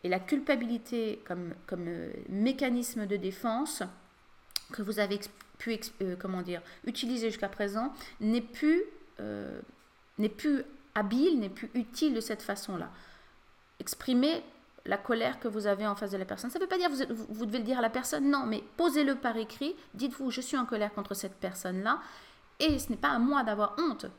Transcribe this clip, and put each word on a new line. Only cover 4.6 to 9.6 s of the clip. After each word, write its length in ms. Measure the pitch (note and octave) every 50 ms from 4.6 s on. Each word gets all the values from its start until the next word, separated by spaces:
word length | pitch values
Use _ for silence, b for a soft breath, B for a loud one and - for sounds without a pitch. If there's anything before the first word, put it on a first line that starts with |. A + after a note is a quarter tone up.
| - -
que 100 | - -
vous 180 | G#3 F#3+ G#3 G#3
avez 160 | G#3 F#3+ G3+
ex-, 140 | G3+ - - - - - - -
pu 160 | - - A#3 A3+
ex-, 200 | G#3+ A3 - - -
euh, 140 | G3 F#3 F3+
comment 240 | F3+ - F#3 F#3 F#3
dire, 200 | F3 F3 F3 E3+ B B B B B
utiliser 440 | A#3+ A#3 - B3+ A#3 B3+ A#3 A3+ A3+
jusqu'à 200 | G#3+ - G3+ G3
présent 420 | G3 - G#3 G3+ G3 A3 A#3+ C#4+ B B B B B B
n'est 180 | G#3+ G#3+ A3+ A#3+
plus, 420 | A#3 - - - D#4 D4+ E4 F4+ A4 - - - - - - -
euh, 400 | - G#2+ G#2 G#2 G2 C#2 - -